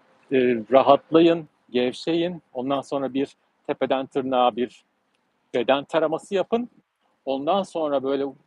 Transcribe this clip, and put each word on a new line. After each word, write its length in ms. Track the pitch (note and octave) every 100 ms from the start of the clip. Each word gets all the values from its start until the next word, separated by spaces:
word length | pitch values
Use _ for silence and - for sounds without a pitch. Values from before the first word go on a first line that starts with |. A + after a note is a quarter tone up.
| _ _ _
E, 60 | C3 B2 A#2+ G#2+
rahatlayın, 760 | C3 B2 C#3 - D#3+ E3+ E3+ D#3 _ _
gevşeyin. 720 | B2 B2 A#2 - E3+ E3+ E3+ -
Ondan 280 | B2+ C3 C#3
sonra 340 | - C#3+ C3
bir 220 | C3 C#3 _ _ _ -
tepeden 400 | C#3+ C3 C3+ C3
tırnağa 500 | C#3+ C3 B2+ B2 A2
bir 280 | A#2+ - _ _ _ _ _ _ _
beden 300 | B2+ A2 C3+
taraması 500 | C#3 E3 D3+ D#3 -
yapın. 360 | F#3+ E3+ A#3 B3 _ _ _ _ _
Ondan 380 | - C3+ D3 G3
sonra 400 | F#3+ E3+ D#3 C#3
böyle 220 | C3 C#3 C#3 C3+